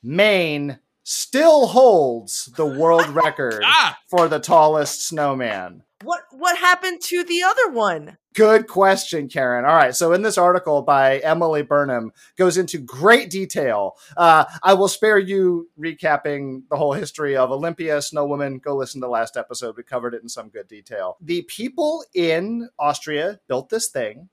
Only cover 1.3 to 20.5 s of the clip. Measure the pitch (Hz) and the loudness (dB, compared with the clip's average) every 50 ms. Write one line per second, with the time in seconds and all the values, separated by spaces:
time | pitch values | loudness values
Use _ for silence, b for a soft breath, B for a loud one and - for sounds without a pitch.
1.3 | - 262 311 330 311 294 254 185 175 254 269 247 202 170 143 131 120 117 101 98 | 0 4 6 6 6 6 4 4 4 6 6 6 6 4 2 0 -2 -6 -10 -10
2.3 | - - - 131 120 - 156 147 131 139 160 165 165 165 170 151 139 156 160 156 | -12 -12 -12 -12 _ -4 -4 -4 -2 0 2 4 4 4 4 2 0 0 0 0
3.3 | 143 - 139 120 110 107 104 247 294 320 254 160 - - _ _ - 175 165 151 | -2 -4 -6 -6 -4 -2 0 2 4 4 2 0 -2 -8 _ _ 0 2 2 2
4.3 | 151 151 147 165 175 165 156 151 156 156 147 143 - - - - 165 151 147 143 | 0 -4 0 4 4 6 6 6 4 0 -2 -4 -6 -8 -10 -8 -4 -2 -2 -2
5.3 | 135 131 127 113 104 95 92 87 90 - _ _ _ _ 202 269 349 - - _ | -2 -4 -4 -4 -6 -6 -8 -12 -16 -20 _ _ _ _ -8 -8 -8 -8 -8 _
6.3 | - 262 330 359 349 349 359 359 359 359 370 370 349 349 - - 349 349 349 349 | -14 -4 -2 -2 -2 2 2 0 0 2 -2 -8 -8 -8 -8 -6 -4 -4 -4 -2
7.3 | 339 349 359 370 440 523 494 381 262 226 214 196 170 156 147 151 - _ _ _ | -4 0 0 0 2 2 0 0 0 -2 -2 -2 -2 -4 -10 -14 -20 _ _ _
8.3 | _ - 214 214 220 214 220 - - 185 196 196 190 190 - - - 156 143 127 | _ 4 6 6 6 4 2 0 0 2 4 4 4 2 -2 -6 -6 -8 -8 -6
9.3 | - 151 131 123 123 123 123 143 160 165 143 127 127 - 170 165 175 185 214 220 | -4 -2 -2 0 -2 0 2 4 6 6 4 4 2 0 2 2 2 2 0 -2
10.3 | 190 185 175 180 180 185 180 165 147 143 120 151 143 139 135 135 135 139 135 156 | 0 2 4 4 4 2 0 0 -2 0 2 2 2 4 4 2 2 2 0 0
11.3 | 160 170 175 160 156 147 147 - 147 147 143 135 127 120 113 110 b b b b | 0 2 0 0 0 -2 -2 0 0 0 0 0 -4 -6 -6 -10 b b b b
12.3 | b - 185 180 165 185 180 151 - 156 131 - 131 131 160 208 233 269 262 180 | b 0 0 2 2 0 -4 -4 -8 -12 -12 -14 -10 0 4 6 6 6 4 -4
13.3 | 190 190 190 180 - - 147 123 110 104 98 95 b b b b b 175 170 165 | -8 -8 -8 -6 -4 -2 -2 0 0 0 -2 -4 b b b b b 4 6 6
14.3 | 160 156 - B B B - 185 196 185 196 190 - - 220 220 214 202 196 185 | 6 6 4 B B B 4 4 4 4 4 0 0 0 0 2 2 2 2 0
15.3 | 196 196 190 180 175 170 170 _ _ 151 151 165 160 _ 185 160 147 143 - 147 | -2 0 2 0 0 -2 -6 _ _ -10 -10 -10 -10 _ -2 0 0 0 -2 -6
16.3 | 147 139 139 135 131 131 131 _ 151 143 151 143 139 143 - 135 - - 151 143 | -6 -6 -8 -10 -12 -12 -8 _ -4 -2 -2 -2 -2 -4 -8 -10 -10 -8 -4 -2
17.3 | 139 131 127 131 139 135 156 170 160 - 165 160 151 147 143 - - 151 143 143 | 0 0 0 0 -2 -6 -6 -6 -6 -6 -4 -4 -4 -4 -4 -6 -6 -6 -4 -4
18.3 | 143 143 143 139 135 127 _ 151 143 139 131 - - 135 127 123 120 113 113 110 | -4 -6 -6 -8 -8 -10 _ -6 -6 -6 -6 -8 -10 -12 -8 -4 -4 -4 -4 -4
19.3 | - 123 117 _ 123 - 123 113 107 120 117 _ 131 123 117 120 120 113 113 117 | -6 -10 -10 _ -12 -10 -10 -12 -12 -14 -14 _ -10 -8 -8 -8 -10 -10 -14 -14
20.3 | - 123 110 107 | -16 -16 -16 -16